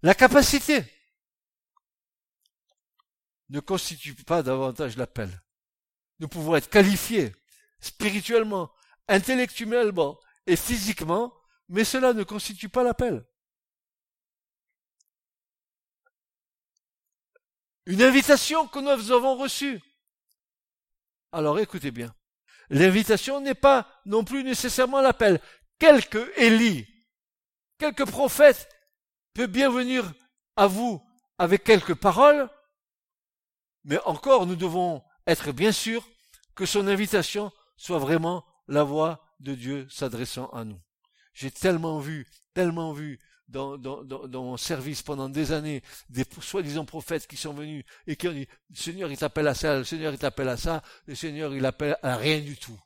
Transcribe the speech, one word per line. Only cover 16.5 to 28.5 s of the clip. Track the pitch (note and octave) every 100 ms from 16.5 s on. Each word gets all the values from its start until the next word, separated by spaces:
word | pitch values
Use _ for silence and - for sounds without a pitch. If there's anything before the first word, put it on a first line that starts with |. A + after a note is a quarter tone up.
| _ _ _ _ _ _ _ _ _ _ _ _ _ -
Une | F#3+
invitation | B3+ C4+ C4+ C#4+ - D#4+ D4
que | C#4+
nous | C#4 C4+ G#3
avons | B3 C4 B3+
reçue. | C4+ - C#4 A3+ _ _ _ _ _ _ _ _ _ _ _ _ _ _ _
Alors | E3+ D3+ D3
écoutez | G#3+ F#3 C#3
bien, | A#2 A#2 - _ _ _ _ _
l'invitation | C#3 F#3 F#3 F#3+ G#3 - C#4
n'est | C#4 C4
pas | C#4 C4+ G#3+ _ G3
non | G#3+ G#3
plus | C4+
nécessairement | C4 B3 B3+ - B3+ C#4
l'appel. | C4+ - G#3+ E3+ - - _ _
Quelques | D#4+ C#4+ - G#3+ B3 D#4
Élie, | A#3 A3+ A#3 D#3 G#2+ _ _ _ _ _ _ _ _ _
quelques | D4+ A3+ C#4
prophètes | - C4+ - C#4+